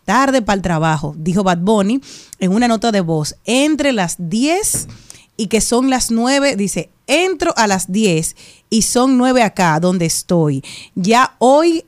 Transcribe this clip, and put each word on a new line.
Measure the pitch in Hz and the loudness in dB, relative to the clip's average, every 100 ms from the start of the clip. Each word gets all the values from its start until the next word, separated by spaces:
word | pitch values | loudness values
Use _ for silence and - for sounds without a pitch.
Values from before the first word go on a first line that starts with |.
tarde | - 226 269 262 | -2 0 2 0
pa'l | 208 202 | 0 -2
trabajo", | 180 160 160 156 147 151 | -2 0 0 -2 -4 -6
dijo | 156 180 | -2 0
Bad | 190 175 | 0 0
Bunny | 180 220 196 269 - - - - | 2 2 2 -2 -6 -18 -20 -6
en | 185 | -2
una | 202 240 | 2 2
nota | 226 233 | 0 0
de | 208 | 0
voz. | 165 160 147 - - | 0 -2 -4 -8 -4
"Entre | 247 294 294 285 | 0 0 0 0
las | 240 175 - | 0 -2 -4
diez | 175 214 285 359 427 - - - - - _ - | -4 -2 0 0 -2 -6 -8 -16 -20 -20 _ -8
y | 220 | -2
que | 220 | -2
son | - 240 262 | 0 0 2
las | 254 226 | 0 -2
nueve", | 226 240 277 277 220 | -2 0 0 0 -2
dice, | 196 185 151 _ - | -4 -4 -10 _ -2
"entro | 285 370 339 349 - | 0 0 -2 -2 0
a | 220 | 0
las | 190 - | 0 -2
diez | 190 214 160 165 - - - _ | 0 2 0 -2 -10 -20 -20 _
y | 220 | -2
son | 196 247 254 254 | 0 2 2 2
nueve | 254 254 | 2 2
acá | 208 - 180 156 | 0 2 2 2
donde | 180 185 165 | 0 0 -2
estoy. | - - 175 151 135 - - - - | -4 -2 0 2 -2 -6 -16 -12 -6
Ya | 180 233 254 - | 2 2 2 2
hoy | 240 285 339 330 | 4 4 4 0